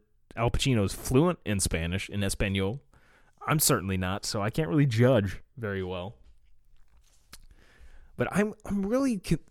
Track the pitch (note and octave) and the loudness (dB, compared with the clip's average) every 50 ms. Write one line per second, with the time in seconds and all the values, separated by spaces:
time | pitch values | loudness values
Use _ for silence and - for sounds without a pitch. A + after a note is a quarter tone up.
0 | _ _ _ _ _ _ - A2 A#2 A#2 - - - C#3 B2+ A2 G2 F2+ - - | _ _ _ _ _ _ -6 -2 0 0 0 2 2 2 2 2 2 0 -2 -4
1 | - - B2 C3 E3 F3+ E3 - - - G#2 F#2+ - - - E2 E2 E2 F2 F#2 | -4 2 4 4 4 4 2 -2 -4 -4 -2 -2 0 0 0 -2 -2 -2 -4 -4
2 | - - - G2+ G2+ G2 - - A2+ G2+ G2 G2 F#2+ G2 A#2 C#3 - _ _ _ | -6 -6 -4 -2 -2 -2 -2 -2 -2 0 0 0 0 -2 -4 -6 -10 _ _ _
3 | _ _ _ _ _ _ _ _ - - C#3+ D#3 - - C#3+ G2+ F2 G2 F#2+ F#2 | _ _ _ _ _ _ _ _ -4 -2 0 0 2 2 2 0 0 -2 -2 -2
4 | F#2 F#2 G2 G#2 - - - A2 G2 G#2+ - - D#3 D#3+ E3+ D3 C#3+ C#3 A2 A2 | -2 -2 -4 -4 -6 -6 -4 -4 -4 -2 -2 -2 -2 0 2 2 4 4 4 6
5 | A#2+ B2 C3+ A2+ G2+ F#2+ - - - - _ - A#2 G2+ G2 F#2+ F#2 F2+ F#2 F2+ | 6 6 6 4 2 0 -4 -8 -12 -16 _ -10 -8 -6 -4 -4 -4 -6 -6 -8
6 | F2+ G2 - - - - - - - - - - _ - - - - - - - | -8 -10 -12 -16 -20 -20 -20 -20 -20 -20 -20 -20 _ -20 -20 -20 -20 -20 -20 -20
7 | _ _ _ _ _ _ - - - - - - - - - - - - - - | _ _ _ _ _ _ -20 -20 -20 -20 -20 -20 -20 -20 -20 -20 -20 -20 -20 -20
8 | - - - - - - - F3+ G#3 G#3+ F#3+ - - - G3 G3+ F#3+ G3 A#3 C4 | -20 -14 -4 -4 -4 0 2 0 0 0 -2 -8 -8 -4 -4 -2 -2 0 0 0
9 | C#4 C4 A#3 F#3+ - - E3+ - - - | 0 0 -2 -2 -2 -2 -2 -2 -2 -8